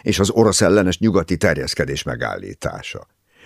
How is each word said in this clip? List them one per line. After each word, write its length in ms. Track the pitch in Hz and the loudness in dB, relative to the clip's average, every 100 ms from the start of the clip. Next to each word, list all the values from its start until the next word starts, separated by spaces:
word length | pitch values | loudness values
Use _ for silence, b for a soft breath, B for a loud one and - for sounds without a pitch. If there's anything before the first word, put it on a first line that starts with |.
és 180 | - 104 | -2 0
az 100 | 92 | 2
orosz 320 | - 110 92 | 4 4 4
ellenes 380 | 95 101 92 87 | 4 4 2 0
nyugati 380 | 110 98 82 87 | 0 0 0 0
terjeszkedés 680 | 95 76 67 - 69 69 | 0 0 -4 -6 -6 -6
megállítása. 1040 | - 60 58 50 50 - - - - - - _ _ B | -8 -8 -8 -8 -12 -10 -10 -10 -14 -16 -18 _ _ B